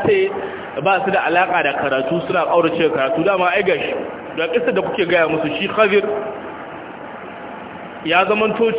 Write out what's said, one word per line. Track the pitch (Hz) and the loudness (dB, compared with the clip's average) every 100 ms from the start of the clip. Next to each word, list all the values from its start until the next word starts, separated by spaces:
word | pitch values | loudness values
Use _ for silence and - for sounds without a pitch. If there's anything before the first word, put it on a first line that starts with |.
| 220 | 4
ce | 196 196 - - - - - | 4 2 -2 -8 -10 -10 -2
ba | 170 185 | 2 2
su | 185 | 2
da | 185 135 | 0 2
alaka | 175 185 175 | 2 2 2
da | 147 139 | 0 0
karatu, | 143 135 135 170 175 | 0 0 0 -2 0
suna | 180 156 | 0 2
kaurace | 175 160 165 156 | 4 2 2 0
karatu, | 160 170 165 | 2 0 2
dama | 180 190 180 | 2 2 2
ai | 190 | 2
gashi. | 190 156 - - - - - - | 2 0 -2 -4 -6 -10 -8 -4
Da | 165 | -2
kissa | 233 185 | 0 0
da | 180 | 0
kuke | 185 - 170 | 0 0 2
gaya | 170 156 | 4 4
musu, | 156 156 196 | 2 -2 -2
shi | 202 | -2
Khadir | - 214 202 196 - - - - - - - - - - - - - - - - - - - | 2 4 4 2 -2 -6 -8 -10 -12 -12 -14 -14 -14 -14 -14 -14 -14 -14 -14 -14 -14 -14 -8
ya | 156 170 190 | 0 2 4
zamanto | 214 214 214 226 | 2 2 2 0